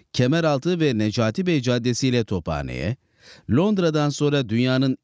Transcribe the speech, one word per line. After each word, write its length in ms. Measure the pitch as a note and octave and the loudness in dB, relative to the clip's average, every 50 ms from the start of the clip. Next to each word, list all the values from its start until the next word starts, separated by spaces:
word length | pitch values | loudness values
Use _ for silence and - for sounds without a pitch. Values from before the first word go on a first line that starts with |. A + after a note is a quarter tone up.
| _ _ - | _ _ -2
Kemeraltı 680 | - B2 B2 D#3 E3+ D#3+ D#3 D3 C3 - E3+ F#3 E3+ | 0 2 2 2 2 2 0 0 0 0 -2 0 0
ve 180 | D#3+ C#3+ B2 G#2+ | 0 0 2 2
Necati 480 | G#2+ G#2+ G2+ A#2+ A2+ A2 A2 G3 F#3 | 0 0 0 0 0 0 0 -2 -2
Bey 140 | F3+ E3+ C#3+ | 0 0 0
Caddesi 480 | A#2 B2 B2 B2 A#2 B2 A#2+ - - C3 | 0 0 0 0 0 0 -2 0 0 0
ile 160 | B2 B2 A2 | 0 0 0
Tophane'ye, 720 | - G#2 F2+ - F2 D#2 D2 C#2+ B1+ B1 B1 C#2+ F#2 B2+ - _ _ _ _ _ - - - - - | 0 -4 -4 -4 -4 -4 -4 -4 -6 -6 -4 -4 -4 -4 -6 _ _ _ _ _ -20 -20 -20 -6 -2
Londra'dan 600 | G2+ C#3 F3+ G#3+ G#3+ F#3 F3 E3 D#3 D3+ D3 D3 | 0 2 2 2 0 0 0 0 0 0 0 0
sonra 380 | C#3 - D3 C#3+ C#3+ C#3+ C3 G2 | -2 0 0 0 0 0 -2 0
dünyanın 480 | A2 A#2 B2+ B2+ C3 C3 C3+ C3 B2+ - | 0 0 0 2 2 2 2 0 -2 -4